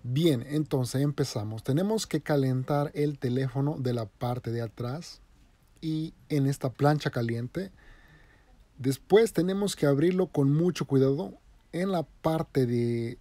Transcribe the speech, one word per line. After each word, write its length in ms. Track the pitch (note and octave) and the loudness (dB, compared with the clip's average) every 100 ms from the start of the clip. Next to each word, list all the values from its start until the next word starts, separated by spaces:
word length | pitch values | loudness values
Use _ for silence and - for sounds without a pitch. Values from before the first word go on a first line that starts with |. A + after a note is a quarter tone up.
| B2 | -2
Bien, 380 | C3 E3+ B2+ B2+ | 2 2 2 0
entonces 540 | D3+ D3 C#3 B2 C3 | -4 0 -2 -2 0
empezamos. 600 | C#3+ C#3+ C#3 A2+ G#2+ A2+ | 0 0 -4 -4 -6 -6
Tenemos 420 | - C#3 G3 A3 | -2 0 2 -2
que 160 | - D3+ | -2 -4
calentar 720 | - D3 C3+ B2+ C3 D3 D3 | 0 2 2 0 0 -2 -2
el 240 | D3+ D3 C#3+ | -2 -2 -2
teléfono 580 | A#2+ B2+ C3+ B2+ C#3+ D#3 | -2 -2 -2 -2 -2 -2
de 120 | B2+ | -4
la 140 | A#2+ | -4
parte 460 | A2+ _ B2 B2 A#2+ | -6 _ -6 -6 -6
de 100 | A#2 | -6
atrás 580 | A#2 - A#2+ D3+ - - - - _ _ _ _ | -6 -8 -8 -8 -12 -20 -20 -20 _ _ _ _
y 320 | D#3+ D#3 D#3+ - - | -6 -4 -6 -12 -4
en 160 | D3+ | 0
esta 260 | C#3 C#3 C3 | 0 0 -4
plancha 380 | - C#3+ D3+ C#3+ | 2 2 2 -2
caliente. 640 | B2+ A#2 A#2 B2 E3+ F#3+ - - - - - - _ _ - _ - | -2 -2 -4 -4 -6 -8 -12 -20 -20 -20 -20 -20 _ _ -20 _ -4
Después 560 | C3 C3+ - G3+ A3+ | -4 -4 4 4 6
tenemos 420 | - F3 G3 G3+ | 2 0 0 -2
que 120 | - C#3+ | 0 2
abrirlo 400 | C#3 E3+ F#3 F3 | 4 4 2 0
con 260 | - C#3 | 2 2
mucho 320 | D3 F3+ - | 4 2 0
cuidado 540 | C#3 C3+ C3+ C#3 G3 - - - _ | 0 4 4 2 -6 -12 -20 -20 _
en 200 | E3 F#3+ | -6 -2
la 120 | F3+ | -2
parte 640 | C#3+ - D#3+ D#3+ D#3+ C#3 B2 | -4 -4 -2 -2 0 0 2
de 500 | A#2+ A#2+ A#2 A#2 - | 2 0 -2 -4 -10